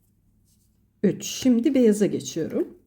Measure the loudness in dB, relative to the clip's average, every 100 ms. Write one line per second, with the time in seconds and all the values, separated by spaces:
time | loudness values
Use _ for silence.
0 | _ _ _ _ _ _ _ _ _ _
1 | -4 -4 -10 -4 -2 4 4 4 2 2
2 | 0 -2 -8 -8 -6 -6 -8 -10